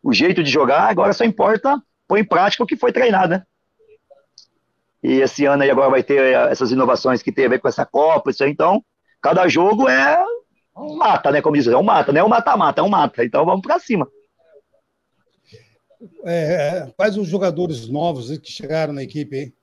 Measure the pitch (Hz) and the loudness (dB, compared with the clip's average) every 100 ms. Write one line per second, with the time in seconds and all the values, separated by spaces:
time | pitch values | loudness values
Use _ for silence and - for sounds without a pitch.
0 | 143 107 165 180 147 143 127 147 208 208 | 0 2 2 0 0 0 2 2 2 2
1 | 196 190 233 - 196 220 269 285 _ _ | 0 2 -2 0 0 0 0 -2 _ _
2 | _ 202 220 170 196 - 226 285 247 - | _ -2 0 2 2 0 -4 -2 -2 2
3 | 247 185 180 185 - _ _ _ _ 427 | 2 2 0 -2 -6 _ _ _ _ _
4 | _ 554 _ - _ _ _ _ _ _ | _ -20 _ -20 _ _ _ _ _ _
5 | 131 131 135 - 143 143 139 131 139 131 | -2 0 0 0 0 2 2 2 2 2
6 | 123 139 131 127 123 139 127 131 127 113 | 2 2 4 2 2 0 -2 0 0 0
7 | 131 123 - 127 127 127 131 - 123 131 | 0 -2 -4 -2 0 0 -2 -4 -4 0
8 | 156 156 139 - 139 143 160 208 _ _ | 2 2 -2 -2 -2 0 0 0 _ _
9 | _ _ 143 170 180 143 185 214 262 262 | _ _ 0 2 2 2 2 2 2 2
10 | 277 320 392 466 _ _ _ - 277 311 | 2 0 -2 -6 _ _ _ -18 -14 -2
11 | 247 180 143 143 156 147 120 123 202 190 | 0 2 2 0 2 2 2 2 4 2
12 | - 147 214 233 226 226 156 - 170 190 | 2 2 4 2 2 0 0 0 0 0
13 | 226 - 117 - 165 185 208 339 - 202 | 0 -2 -2 0 0 -2 -2 -4 -2 -4
14 | - _ _ _ _ _ _ _ _ _ | -4 _ _ _ _ _ _ _ _ _
15 | _ _ _ _ _ - _ _ _ _ | _ _ _ _ _ -20 _ _ _ _
16 | 214 - 175 170 156 175 147 180 135 - | -20 -16 -6 -4 -2 -2 -2 -4 -10 -2
17 | 208 202 180 190 185 156 180 135 113 143 | -2 -2 -4 -2 -2 -2 -6 -6 -8 -4
18 | 170 139 117 156 - - 139 160 156 143 | -4 -4 -10 -12 -14 -16 -6 -4 -4 -6
19 | 131 151 147 135 127 _ | -10 -10 -8 -10 -12 _